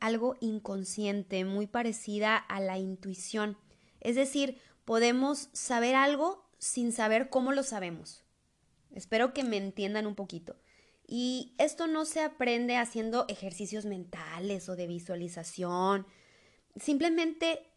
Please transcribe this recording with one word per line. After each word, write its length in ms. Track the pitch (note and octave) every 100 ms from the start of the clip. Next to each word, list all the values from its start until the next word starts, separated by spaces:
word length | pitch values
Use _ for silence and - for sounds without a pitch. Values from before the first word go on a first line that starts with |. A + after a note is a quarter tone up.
algo 340 | A3 A3+ A#3+ -
inconsciente, 1040 | A3+ G#3+ G#3 G3 F#3 - G#3 G3+ F#3+ F#3+ F#3
muy 200 | G3 G#3
parecida 720 | A#3+ A#3 A3 - G#3 G#3+ A3
a 240 | - G3
la 180 | F#3+ F#3+
intuición. 800 | F#3+ F#3 G3 F#3 - A3 G#3+ G3+ _ _ _ -
Es 140 | - A#3+
decir, 440 | C4+ C#4 C#4 B3+ - _
podemos 640 | - A3+ A#3+ B3+ C4+ C#4+ -
saber 420 | - - A#3+ A#3+ C4
algo 540 | C#4 C#4+ D#4+ G4 _ -
sin 340 | - - A#3+
saber 380 | A#3 G#3+ A3 -
cómo 240 | C4 B3+
lo 100 | C#4
sabemos. 640 | C4+ A3 F3+ D#3+ D#3+ - _ _ _ _ _ _ _
Espero 420 | F#3+ - A3+ B3+
que 120 | C4 B3+
me 100 | G#3
entiendan 500 | G3 F#3+ G3 G#3+ G#3+
un 100 | G3+
poquito. 420 | G3 E3+ E3+ - _ _ _ _ -
Y 440 | A#3 B3 B3+ B3+ -
esto 300 | D4 D4 E4
no 180 | D#4 D#4
se 160 | D#4+
aprende 560 | D#4 D4+ B3 A#3 A#3+ B3
haciendo 480 | A#3 A#3 A3 A#3+ -
ejercicios 540 | G#3 F#3+ F3+ G3+ G#3+
mentales 840 | G#3 F#3+ F3 E3 D#3 E3 G3 F#3+ F3+
o 60 | F3+
de 100 | F3
visualización. 1200 | F3 E3+ F3 F3 E3+ D#3+ - F3+ F3+ F#3+ G3 F#3+ - _ _ _ _ _ -
Simplemente 960 | - C#4 E4 E4 D#4+ D#4+ E4 D#4 -